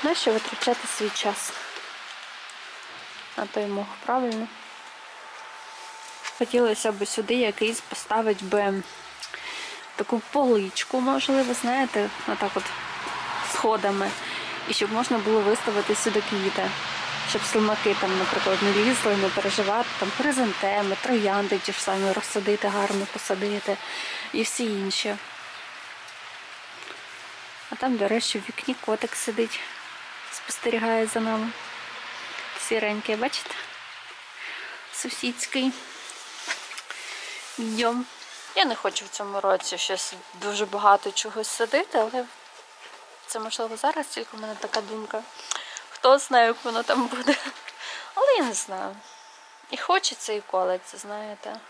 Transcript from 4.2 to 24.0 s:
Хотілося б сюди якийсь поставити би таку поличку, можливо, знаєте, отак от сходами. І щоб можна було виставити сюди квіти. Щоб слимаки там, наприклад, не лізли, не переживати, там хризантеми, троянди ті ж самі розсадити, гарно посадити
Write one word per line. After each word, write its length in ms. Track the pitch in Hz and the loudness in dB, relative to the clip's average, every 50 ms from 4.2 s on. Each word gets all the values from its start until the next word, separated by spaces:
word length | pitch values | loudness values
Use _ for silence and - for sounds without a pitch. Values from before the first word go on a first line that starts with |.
| 254 240 220 220 220 226 - - - - - - - - - - - - - - - - - - - - - - - - - - - - - - - - - - - - - - | 2 2 0 -2 -4 -6 -8 -14 -16 -16 -16 -16 -16 -16 -16 -16 -16 -16 -16 -16 -16 -16 -14 -14 -14 -14 -14 -14 -14 -14 -14 -14 -14 -14 -14 -14 -14 -14 -14 -10 -10 -10 -2 -2
Хотілося 540 | 247 233 - 240 247 233 214 - - 226 | -2 2 4 6 6 6 4 4 2 0
б 140 | 214 196 202 | 0 0 -2
сюди 280 | 196 - - 214 196 233 | -2 0 -2 0 2 4
якийсь 480 | 247 247 214 208 - 220 220 233 233 | 4 4 4 4 2 2 2 2 0
поставити 640 | - - - - - - 220 220 226 220 208 190 196 | -4 -6 -8 -8 -4 0 2 2 4 4 2 2 0
би 380 | 190 190 208 202 202 196 196 180 - - - - - - - - - - - - - - - - - - - - - - - | 2 2 4 4 4 2 0 -2 -6 -12 -14 -14 -16 -14 -12 -14 -12 -12 -10 -10 -8 -8 -8 -8 -10 -10 -12 -14 -12 -4 -4
таку 240 | 208 - - 233 220 - | -2 0 0 -2 -2 0
поличку, 680 | - 285 285 254 240 214 196 190 180 - - - - 262 | 2 4 6 8 6 6 4 2 -2 -4 -4 0 0 2
можливо, 520 | 254 262 269 269 269 - 269 269 262 247 247 | 2 4 2 2 4 4 4 4 4 4 2
знаєте, 560 | 240 - 240 247 269 269 240 - 214 202 208 - - - - | 0 0 0 2 2 2 2 2 0 0 0 -2 -6 -4 -4
отак 240 | 214 202 - 196 - | -2 0 0 0 0
от 80 | - 190 - - - - - - - - - - - - - - - - - - | 0 -2 -2 -6 -6 -8 -8 -8 -8 -6 -6 -6 -6 -4 -4 -4 -4 -2 -2 0
сходами. 560 | - - 226 220 208 185 208 196 196 196 196 202 - - - - - - - - - - - | 2 4 4 4 4 4 2 2 2 0 0 -2 -4 -6 -6 -6 -6 -6 -6 -6 -6 -4 -2
І 40 | 220 | 0
щоб 180 | - 214 202 | 0 2 2
можна 260 | 220 226 247 - 254 226 | 2 2 2 2 2 2
було 220 | 202 214 220 220 | 4 6 6 6
виставити 560 | 208 202 214 240 - - 208 202 202 - 214 | 6 6 4 4 4 2 2 2 2 2 2
сюди 280 | 208 - 233 196 208 202 - | 2 2 2 2 2 2 2
квіти. 400 | - 202 190 196 190 - 190 185 190 - - - - - - - - - - - | 0 0 0 2 2 2 0 0 -2 -4 -4 -4 -4 -4 -4 -4 -4 -4 -2 0
Щоб 120 | - 220 - | 0 0 0
слимаки 520 | - - 226 214 208 214 - - 214 202 - | 2 4 4 6 6 4 4 4 4 4 4
там, 180 | - 190 190 185 | 4 2 2 2
наприклад, 380 | 185 170 - 190 - 196 190 185 | 2 2 2 2 4 4 4 4
не 120 | 196 202 196 | 6 6 6
лізли, 440 | 202 208 240 262 240 - 226 202 196 | 6 6 6 4 4 4 4 4 6
не 100 | 196 190 | 4 2
переживати, 640 | 180 - 196 196 190 - 208 196 202 226 240 - - - | 2 2 2 2 2 2 2 4 4 2 2 0 0 -2
там 120 | 202 190 202 - | -2 0 0 2
хризантеми, 800 | 262 294 285 262 254 220 185 - - 196 202 208 208 196 196 190 | 4 4 4 4 4 2 2 2 2 2 4 4 4 2 0 0
троянди 560 | - - 254 226 208 196 190 202 202 196 208 190 | 2 2 4 4 4 4 4 4 2 2 2 2
ті 140 | - - | 0 0
ж 100 | 196 - | -2 -2
самі 300 | - - 190 190 196 196 | 0 0 2 2 2 2
розсадити, 560 | 190 202 - - - 214 196 202 208 208 - 202 | 2 2 0 0 -2 0 2 2 2 4 2 0
гарно 400 | 196 202 202 202 202 196 196 196 - | 2 2 2 2 2 0 -2 -2 -4
посадити 640 | 208 - - 202 185 196 208 208 202 - - 196 - - - - - | -6 -2 -2 -2 0 0 0 0 -2 0 -2 -2 -2 -2 -8 -8 -6